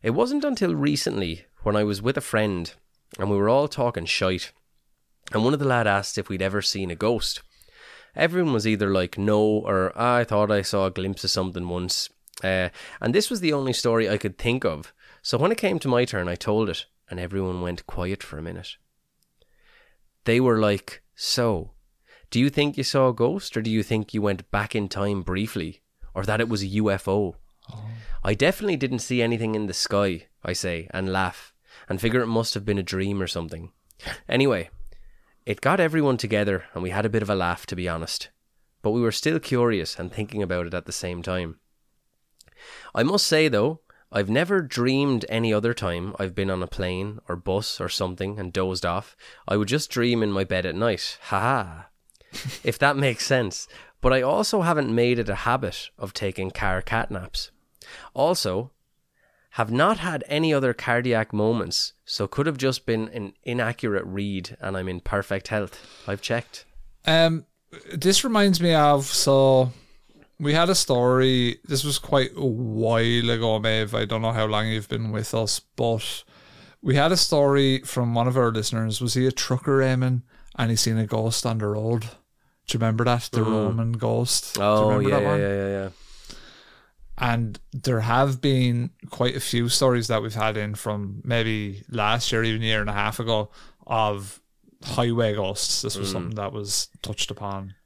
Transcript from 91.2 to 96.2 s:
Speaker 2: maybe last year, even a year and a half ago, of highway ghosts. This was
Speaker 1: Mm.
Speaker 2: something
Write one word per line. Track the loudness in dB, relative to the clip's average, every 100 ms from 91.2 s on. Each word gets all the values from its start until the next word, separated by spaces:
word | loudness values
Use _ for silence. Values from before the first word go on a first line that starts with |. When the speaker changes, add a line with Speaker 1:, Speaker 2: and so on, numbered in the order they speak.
Speaker 2:
maybe | -2 0 0 -2 -4 -10 -8
last | 0 2 2 2
year, | 0
even | 0 0
a | 0
year | 0
and | 0
a |
half | 0 -2 -2
ago, | 0 0 -2 -10 -20 _ -4
of | 0 0 -2 -8 -16 _ _ _ _
highway | -6 -2 0 2 0 0
ghosts. | -4 -4 -2 -2
This | -4 -4
was | -4
Speaker 1:
Mm. |
Speaker 2:
something | -4